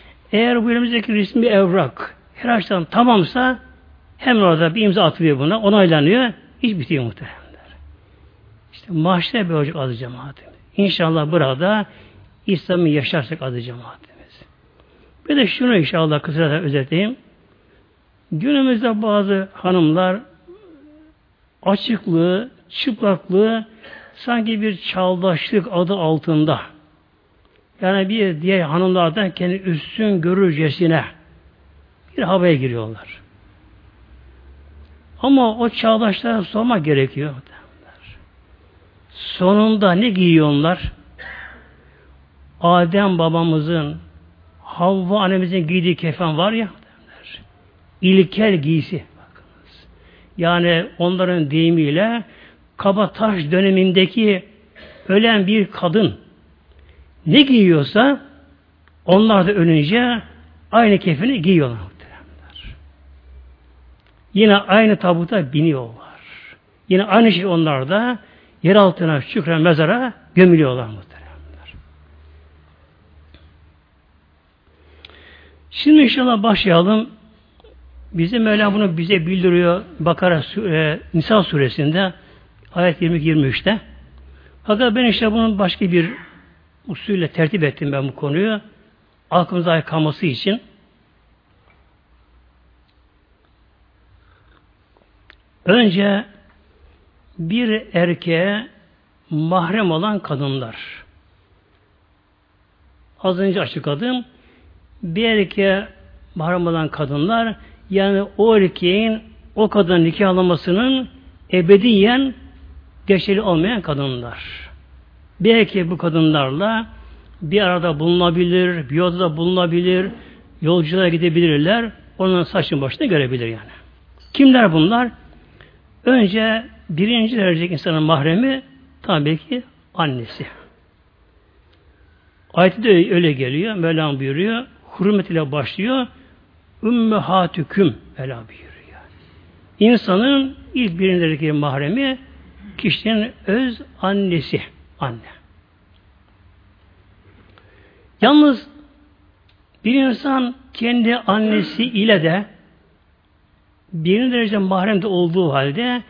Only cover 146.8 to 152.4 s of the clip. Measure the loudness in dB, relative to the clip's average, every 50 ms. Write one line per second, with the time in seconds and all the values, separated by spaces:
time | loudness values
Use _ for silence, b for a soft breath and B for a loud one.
146.8 | _ _ _ _ _ _ _ _ _ _ _ b b b b b b b b b
147.8 | b b b b b b b 0 2 4 6 6 6 4 2 0 -6 -16 -20 -20
148.8 | -20 -20 _ _ _ _ _ _ _ _ _ _ _ _ _ _ _ _ _ _
149.8 | -2 0 2 2 2 0 0 -2 -2 -2 -2 -2 -2 -4 -6 -10 -18 -18 -10 -6
150.8 | -4 -2 0 0 2 0 0 0 0 0 0 0 0 0 0 0 -2 -2 -4 -6
151.8 | -4 -4 -2 0 2 2 2 2 2 2 0 -2